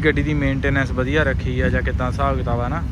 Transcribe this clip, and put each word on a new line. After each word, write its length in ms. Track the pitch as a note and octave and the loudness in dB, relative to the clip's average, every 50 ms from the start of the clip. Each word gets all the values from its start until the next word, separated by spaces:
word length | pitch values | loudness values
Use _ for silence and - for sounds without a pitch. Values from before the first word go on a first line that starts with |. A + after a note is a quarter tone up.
| D#3 | 2
ਗੱਡੀ 180 | D#3 C#3+ C#3+ C#3+ | 2 2 2 0
ਦੀ 100 | D3+ D3+ | 0 0
ਮੇਨਟੇਨੈਂਸ 580 | D3 C#3+ C3+ C3+ C3+ C#3 C#3 C#3 C#3 C3+ C3 | 0 2 0 0 0 0 0 0 0 0 0
ਵਧੀਆ 320 | B2+ B2 B2+ C3 C#3+ D#3 D3+ | 0 -2 0 0 2 2 2
ਰੱਖੀ 360 | C#3 B2+ B2+ - C3+ A#2+ B2 | 2 0 -2 -2 -2 0 0
ਆ 80 | B2+ B2 | 2 2
ਜਾਂ 120 | B2+ B2+ | 2 0
ਕਿੱਦਾਂ 260 | A#2+ C3 B2+ C3 B2+ | 0 0 -2 -2 -2
ਹਿਸਾਬ 300 | B2+ A#2 - C#3 C#3 C3+ | -2 -2 0 0 0 0
ਕਿਤਾਬ 220 | C3+ - A#2+ A#2+ A#2+ | 0 0 0 0 0
ਆ 80 | A#2+ | 0
ਨਾ 160 | B2 - - - - | -2 -2 -4 -4 -4